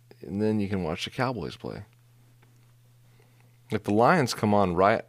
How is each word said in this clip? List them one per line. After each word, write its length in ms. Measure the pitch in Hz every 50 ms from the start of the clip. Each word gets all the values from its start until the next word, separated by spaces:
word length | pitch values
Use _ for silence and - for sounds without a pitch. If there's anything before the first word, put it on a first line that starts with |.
| _ - - _
and 200 | - - 92 101
then 180 | 107 110 110 107
you 80 | 98
can 160 | 95 101 95 87
watch 220 | 78 85 - -
the 40 | -
Cowboys 440 | - - 127 131 127 98 76 62 58
play. 280 | - - 58 52 - 101 - _ _ _ _ _ _ _ _ _ _ _ _ _ _ _ _ _ _ _ _ _ _ _ _ _ _ _ _ _ _ _ _ _ _ _ -
If 120 | 113 104 -
the 100 | 101 104
Lions 400 | 110 120 147 180 170 127 113 -
come 200 | - - 104 104
on 220 | 104 98 90 85
right 280 | 87 95 104 113 - -